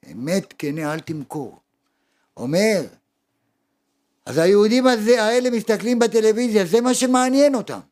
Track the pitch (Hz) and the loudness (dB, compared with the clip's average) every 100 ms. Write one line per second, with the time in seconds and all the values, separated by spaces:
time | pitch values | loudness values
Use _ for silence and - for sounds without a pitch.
0 | - 82 135 190 - _ 151 151 151 160 | -18 -12 -4 -4 -4 _ -8 -6 -6 -8
1 | 160 156 135 156 120 - _ _ _ _ | -8 -12 -10 -12 -12 -16 _ _ _ _
2 | _ _ _ - 120 165 214 202 120 _ | _ _ _ -12 -4 0 0 0 -4 _
3 | _ _ _ _ _ _ _ _ _ _ | _ _ _ _ _ _ _ _ _ _
4 | _ _ - 127 170 202 214 240 254 240 | _ _ -6 0 2 4 4 4 2 0
5 | 214 240 214 247 247 233 208 214 214 240 | 2 2 2 0 0 -4 -2 -2 0 0
6 | 233 226 220 214 247 214 180 220 240 247 | 2 2 2 2 0 0 2 0 0 0
7 | 247 254 254 262 285 262 180 113 - | 2 2 2 4 2 2 -6 -12 -14